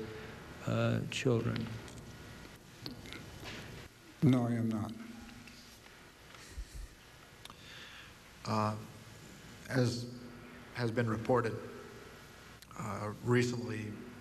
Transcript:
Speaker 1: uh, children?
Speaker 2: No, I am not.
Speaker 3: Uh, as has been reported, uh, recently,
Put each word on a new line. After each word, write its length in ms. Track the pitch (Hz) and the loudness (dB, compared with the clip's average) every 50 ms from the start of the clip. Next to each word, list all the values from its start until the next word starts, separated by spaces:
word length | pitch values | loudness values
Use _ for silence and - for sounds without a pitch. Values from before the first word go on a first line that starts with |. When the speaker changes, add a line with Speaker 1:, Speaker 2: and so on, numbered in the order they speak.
| - - - - - - - - - - - - - | 2 -4 -6 -8 -8 -10 -10 -10 -12 -12 -10 -6 0
Speaker 1:
uh, 340 | - 113 117 117 117 117 113 - - | 2 4 6 6 6 6 4 2 2
children? 560 | - - - 131 120 113 - 117 113 113 113 113 - 113 - - - - - - - - - - - - - - - - - - - - - - - - - - - - - - - - - - - - - - - - - - - - - - - - | 0 4 6 6 6 6 6 4 2 2 0 -2 -4 -6 -6 -8 -10 -12 -12 -12 -12 -12 -12 -12 -12 -12 -14 -14 -14 -16 -16 -18 -16 -10 -8 -8 -8 -8 -10 -10 -10 -10 -10 -12 -12 -10 -10 -8 -8 -8 -10 -10 -10 -12 -12 -14 -16 -18 -20 -14 -2 6
Speaker 2:
No, 260 | - 131 131 127 120 120 | 8 10 10 10 8 4
I 60 | 120 | 4
am 160 | 117 110 110 | 4 4 2
not. 220 | 110 107 - - - - - - - - - - - - - - - - - - - - - - - - - - - - - - - - - - - - - - - - - - - - - - - - - - - - - - - - - - - - - - - - - - - - - - - - - | 2 2 0 -2 -4 -6 -10 -12 -12 -12 -12 -12 -14 -14 -14 -14 -16 -16 -16 -16 -18 -18 -18 -18 -18 -18 -18 -18 -18 -18 -18 -16 -16 -16 -14 -12 -8 -8 -8 -6 -6 -10 -10 -10 -12 -16 -18 -20 -18 -18 -18 -18 -18 -16 -14 -14 -14 -14 -14 -14 -14 -12 -12 -12 -14 -14 -14 -14 -16 -16 -18 -18 -14 -6 0
Speaker 3:
Uh, 280 | 110 110 110 107 107 110 110 110 - - - - - - - - - - - - - - - - - | 2 4 6 6 4 2 0 -4 -8 -12 -14 -14 -14 -14 -14 -14 -14 -14 -14 -14 -14 -14 -12 -6 2
as 360 | 131 131 123 117 - - - - - - - - - - - - - - - - - | 4 6 6 6 4 2 -2 -4 -8 -10 -10 -12 -12 -12 -14 -14 -14 -14 -14 -10 -4
has 160 | 123 123 113 | 0 0 2
been 180 | 107 123 120 110 | 4 4 4 4
reported, 440 | 110 110 113 - 127 120 113 110 107 - - - - - - - - - - - - - - - - - - - - - - - - - | 4 2 6 6 6 8 8 6 2 -2 -6 -8 -10 -10 -12 -12 -14 -14 -14 -14 -16 -16 -16 -16 -16 -16 -16 -16 -16 -16 -16 -14 -10 -6
uh, 300 | - 107 98 101 104 104 104 - - | -4 -4 -2 -2 -2 -4 -4 0 6
recently, 640 | 117 123 123 123 120 120 117 - 110 107 107 104 104 104 - - - - - | 8 8 8 8 6 4 0 -2 -2 -2 -2 -2 -4 -6 -6 -8 -10 -12 -12